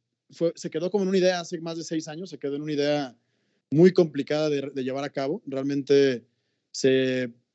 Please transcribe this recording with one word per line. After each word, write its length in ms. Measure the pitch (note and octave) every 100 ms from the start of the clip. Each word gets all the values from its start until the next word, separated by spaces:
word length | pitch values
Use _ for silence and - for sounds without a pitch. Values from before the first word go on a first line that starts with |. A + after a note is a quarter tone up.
| _ _ _
fue, 220 | - E3+
se 160 | - F3
quedó 200 | D#3 F3+
como 120 | G#3
en 60 | F#3
una 100 | F#3+
idea 220 | F3+ F3+
hace 200 | E3 E3+
más 160 | E3 E3
de 60 |
seis 240 | D#3+ E3 D#3
años, 240 | D#3 F#3
se 80 | C#3
quedó 160 | C#3+
en 80 | C#3+
una 100 | D3+
idea 440 | D3 D3 D3 C3 - _ _ _ _ _
muy 220 | C#3+ F#3
complicada 560 | F3+ E3 C#3 C3 D3+ D#3
de, 220 | C#3+ C3+
de 120 | C3+
llevar 180 | C3 C3+
a 80 | C#3+
cabo. 320 | D3 C3+ G3+ C#3
Realmente, 760 | C3+ C#3 C#3+ C3+ C#3 C#3 A#2+ - _ _ _ _
se, 600 | - C3 C3 C3 B2+ B2 - _